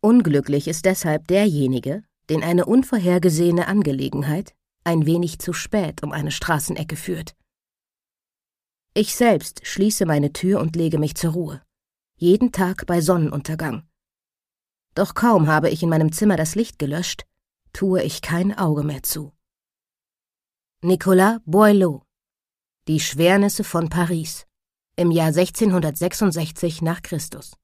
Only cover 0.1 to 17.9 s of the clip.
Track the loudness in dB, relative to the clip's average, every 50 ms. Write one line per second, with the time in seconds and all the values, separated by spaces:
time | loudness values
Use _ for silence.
0.1 | 6 6 6 4 2 0 0 0 -2 -2 -2 -4 -8 -2 0 0 0 0 -2 -2
1.1 | -2 -2 -2 0 2 2 2 2 2 0 0 0 0 -2 -2 -4 -8 -8 -10 _
2.1 | _ _ _ -4 -4 -2 -2 0 2 0 2 4 2 2 2 2 -2 0 0 2
3.1 | 2 4 2 2 2 4 2 2 2 2 0 0 0 0 0 0 -2 -2 -4 -6
4.1 | -4 -4 -4 -2 -4 -4 -6 -10 _ _ _ _ _ _ _ -2 0 2 2 2
5.1 | 2 0 0 -4 -6 -8 -8 -8 -6 -6 -6 -4 -2 -2 -2 -2 -6 -8 -8 -8
6.1 | -6 -6 -6 -6 -6 -6 -2 -2 -2 -2 -2 -4 -6 -8 -8 -10 -10 -12 -8 -8
7.1 | -8 -8 -8 -14 _ _ _ _ _ _ _ _ _ _ _ _ _ _ _ _
8.1 | _ _ _ _ _ _ _ _ _ _ _ _ _ _ _ _ _ -2 -2 -2
9.1 | 0 2 2 4 4 2 -2 -8 -16 -14 -14 -10 -2 0 0 0 2 0 0 0
10.1 | 2 0 0 -2 -4 -2 0 0 0 0 0 -2 -2 -2 -2 0 0 0 -2 -2
11.1 | -4 -2 -2 -2 -2 -2 -6 -6 -10 -14 _ _ _ _ _ _ _ _ _ _
12.1 | _ _ 4 4 4 4 4 0 2 0 -2 -2 -2 -6 -4 -2 0 0 2 2
13.1 | 2 2 2 0 -2 -6 -6 -6 -8 -8 -6 -8 -8 -8 -12 _ _ _ _ _
14.1 | _ _ _ _ _ _ _ _ _ _ _ _ _ _ _ _ _ -2 -2 -2
15.1 | -2 0 2 4 6 6 4 4 2 2 2 0 0 0 -2 0 2 2 2 2
16.1 | 0 2 2 2 2 2 0 -2 -2 -4 -4 -4 -6 _ -6 -6 -4 -4 -6 -6
17.1 | -8 -10 -14 _ _ _ _ _ _ _ _ _ _ -4 -2 0